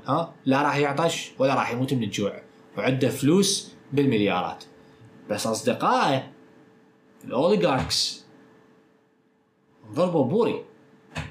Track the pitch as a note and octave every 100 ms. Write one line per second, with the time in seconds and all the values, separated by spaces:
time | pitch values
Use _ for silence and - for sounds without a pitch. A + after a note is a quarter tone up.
0 | - D3+ E3 - C3+ C3 D3 C#3 D3 C#3
1 | E3 - - - C3+ A#2+ G#2+ A#2+ C3 C3
2 | G#2 - G2 - - - - - A2+ C3
3 | B2+ - C3 F#3 G3 - - - - C#3
4 | C3+ A2 G2 F2+ E2 - - - - -
5 | - - - - A2+ A2 C3 A#2 F3+ B3+
6 | F#3+ C3 - - - - - _ _ _
7 | _ - - A#2+ E3+ G#3 E3 C3 - -
8 | - - - - - - _ _ _ _
9 | _ _ _ _ _ _ _ _ G#2+ C3+
10 | F3+ E3 B2 G3+ C#3 F#2 - - _ -
11 | _ - -